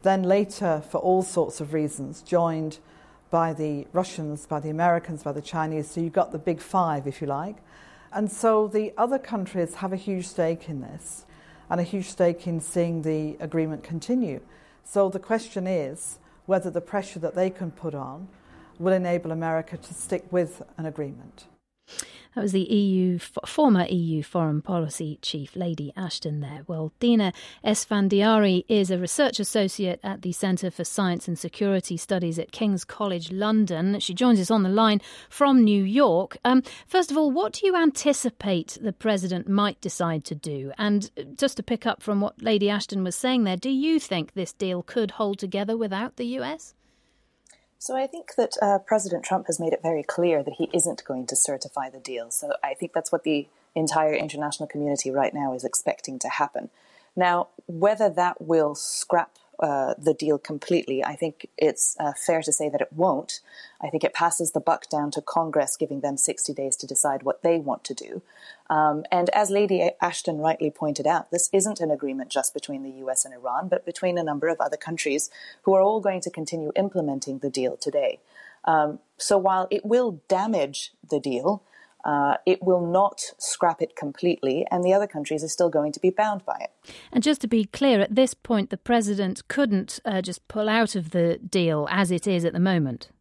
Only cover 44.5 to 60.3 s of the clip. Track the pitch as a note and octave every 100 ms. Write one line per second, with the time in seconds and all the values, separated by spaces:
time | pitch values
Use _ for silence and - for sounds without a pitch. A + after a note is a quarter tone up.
44.5 | - F#3+ F3+ - B3 G#3 - G#3 G3+ G3
45.5 | G3 G3+ A3+ G#3+ F#3+ A#3+ - A#3+ B3+ B3+
46.5 | D#4+ - _ _ _ _ _ _ _ _
47.5 | _ _ _ - C4 C4+ E4+ - - A3+
48.5 | - G#3 G3 F#3+ A3 G3 F3 - F#3+ -
49.5 | E3 E3 - E3 D#3+ D3 - F3 D#3 C#3
50.5 | - D#3+ F3 E3+ - - C3 B2 C3+ -
51.5 | C3+ C#3 - C3 C3+ B2+ B2 A#2 - -
52.5 | - C#3+ C#3 F3 E3 D#3+ E3 - D3 C#3+
53.5 | _ _ E3 D#3+ D#3+ D#3 C#3+ D3+ C#3+ F3+
54.5 | - - D3 D3 C#3 C3+ C3+ C3 D3+ C#3
55.5 | B2+ B2+ - - - - C3 - - D3
56.5 | - - _ _ _ _ - F3+ F3 -
57.5 | - - E3 G3 G#3+ G#3 E3 F3 - D#3+
58.5 | E3 D3+ C#3+ - - - F3 - _ _
59.5 | - D#3+ C#3 C3+ - D3 C#3+ D#3